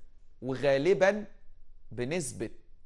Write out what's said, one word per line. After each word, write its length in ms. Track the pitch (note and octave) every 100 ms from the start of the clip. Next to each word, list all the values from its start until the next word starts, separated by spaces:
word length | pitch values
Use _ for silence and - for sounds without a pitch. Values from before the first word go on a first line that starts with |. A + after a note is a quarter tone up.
| - - - -
وغالبًا 840 | B2+ B2+ C#3 C#3 D#3+ G3 F#3 G#3 G#3 - - - - - -
بنسبة 580 | - B2+ F3+ B2+ A2 A2 - - -